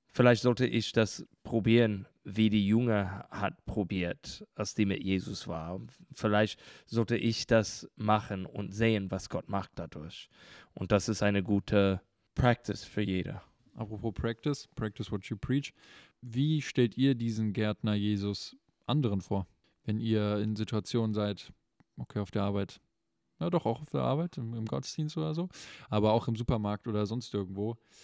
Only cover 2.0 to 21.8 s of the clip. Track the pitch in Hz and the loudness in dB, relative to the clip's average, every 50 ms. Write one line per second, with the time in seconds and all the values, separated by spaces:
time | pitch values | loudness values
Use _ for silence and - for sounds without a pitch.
2 | 98 - _ _ _ 101 98 104 110 110 101 107 101 98 107 113 123 120 110 104 | -6 -12 _ _ _ -4 2 4 4 6 6 4 4 4 4 4 4 2 2 0
3 | 98 95 98 - - - - - 101 104 - - _ - - 110 101 82 - 95 | 0 -2 -6 -10 -12 -12 -6 -4 -4 -4 -4 -6 _ -6 -4 -2 -2 -2 -2 -2
4 | 90 85 - - - - - - 208 - _ - 107 - - - 107 98 98 - | -2 -2 -4 -6 -10 -14 -14 -14 -18 -14 _ -8 -6 -4 0 0 0 0 0 -2
5 | - 95 95 92 90 - 107 - - - 85 80 80 85 90 98 117 120 - _ | -2 0 0 0 0 -4 -8 -8 -8 -8 -6 -6 -6 -8 -8 -10 -10 -14 -18 _
6 | - _ - - - 110 104 104 110 107 - - - - - - - _ - 113 | -20 _ -10 -4 0 2 4 4 2 2 0 -8 -16 -20 -20 -20 -16 _ -2 -2
7 | 113 - 120 110 - 117 110 - - - 120 113 107 - - - - - _ - | 0 0 0 0 0 0 0 -2 0 2 4 4 4 2 -4 -10 -14 -16 _ -4
8 | 104 107 107 107 104 - 104 95 92 - - - 101 90 95 101 113 113 110 104 | 0 2 2 2 2 -2 -6 -6 -6 -8 -8 -8 -8 -8 -2 0 2 2 2 2
9 | 98 95 98 95 - - - 95 90 - 101 98 92 - _ - 85 76 - 80 | 0 -2 -4 -6 -6 -6 -8 -8 -6 -4 -4 -4 -4 -6 _ -12 -12 -10 -12 -12
10 | 76 82 - - - - _ _ - - - - - _ _ - 92 90 107 101 | -12 -12 -14 -16 -20 -20 _ _ -20 -20 -20 -20 -20 _ _ -8 0 2 2 2
11 | - - 110 - 107 104 101 101 92 95 104 101 - - - 104 98 98 95 90 | 4 2 0 2 2 2 2 2 2 2 2 2 2 2 4 4 4 4 2 0
12 | - _ _ _ _ _ _ - 127 123 120 - - - 101 - - - - - | -4 _ _ _ _ _ _ 2 4 4 4 2 0 -6 -6 -6 -8 -8 -4 -2
13 | 104 92 92 92 90 92 95 95 - _ _ _ _ _ _ - 113 104 110 101 | -2 0 0 -2 -2 -4 -8 -10 -14 _ _ _ _ _ _ -10 -10 -8 -8 -6
14 | 95 117 101 - - 117 117 - - 147 143 - - - _ - 117 107 - - | -6 -6 -4 -2 -4 -4 -4 -2 -4 -4 -4 -4 -8 -12 _ -6 -6 -6 -4 -6
15 | 113 - 113 101 - - - 98 - - 127 143 139 - - _ - - - - | -6 -6 -6 -6 -6 -6 -8 -6 -2 0 0 0 -2 -4 -10 _ -20 -20 -20 -20
16 | - - _ _ - 123 113 120 139 151 160 151 139 - - - 123 117 - - | -20 -20 _ _ -16 -6 -2 0 2 2 2 0 -2 -2 2 2 2 4 4 2
17 | 131 139 135 117 117 117 110 110 110 107 98 117 107 107 104 - - 110 104 104 | 2 4 4 2 0 0 0 0 0 0 0 0 0 0 -2 0 0 0 2 2
18 | 101 104 107 101 98 101 101 - - - - - _ _ _ _ _ - 120 151 | 2 2 2 2 0 -2 -2 -4 -8 -12 -16 -20 _ _ _ _ _ -2 0 0
19 | 139 113 101 98 90 - 110 98 92 - _ _ _ _ _ _ _ - 104 110 | 2 2 0 -2 -2 -2 -2 -2 -2 -4 _ _ _ _ _ _ _ -4 -2 -2
20 | 113 113 110 107 104 104 104 104 104 107 107 104 110 - - 110 101 - - 120 | 0 2 2 2 2 2 2 0 0 -2 -2 -2 -4 -2 -2 -4 -4 -2 0 0
21 | 113 110 107 104 104 104 101 - - - - _ _ _ _ _ | 0 0 0 0 -2 -2 -4 -6 -10 -16 -20 _ _ _ _ _